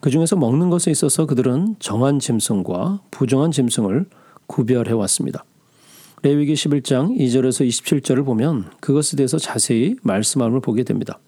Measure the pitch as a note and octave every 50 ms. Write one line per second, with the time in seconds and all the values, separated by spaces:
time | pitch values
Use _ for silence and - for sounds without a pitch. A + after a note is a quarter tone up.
0 | - D3 B2+ D#3+ E3 E3 G#3 F#3+ C#3+ A2+ B2 D3 F3 F3+ F3 F3+ F3 F3 D#3 -
1 | - D3 - - D#3+ C#3+ D3 A#2+ B2+ C3 B2 C#3+ F#3 G#3+ A3 - - - G#2 A2+
2 | B2 C#3 C#3+ C#3 B2 - A#2+ A2 - - A2+ G2 F2+ - - - - F3+ G3 G3+
3 | _ _ - - C#3 A#2 C3+ C3+ D3 E3 D#3 C#3 B2+ A#2 - - A2 G2 F#2+ C#3
4 | F#3+ - _ - - - - - _ _ - - B2 A2+ B2+ B2 A#2 G2+ A2+ A2+
5 | G2+ F#2 - - - - - - - _ _ _ _ _ _ _ _ - - -
6 | - - - - - C#3+ C#3+ D3 D3 C#3+ D#3 C#3+ - D3+ C#3+ C#3+ B2+ - C#3 B2+
7 | C#3 F#3 B3+ A3+ C#3+ B2 A#2+ C3 B2+ C3 B2 - C#3+ B2 A#2 - - - - C#3+
8 | C3 - B2+ B2 C#3+ C3+ A#2+ A2 A#2 D#3 E3 A#2+ F#2 F2 - _ - - C#3 C#3+
9 | D3+ - - C#3 C#3 B2+ - D#3 - - - A#2 - - A#2 A2+ B2 F3 B3 C4
10 | - - F#2+ G2 G#2+ - - C3+ A#2+ A2+ A#2 C3 B2 - G#2+ A2+ B2+ - G#2+ G2+
11 | G#2 - - - _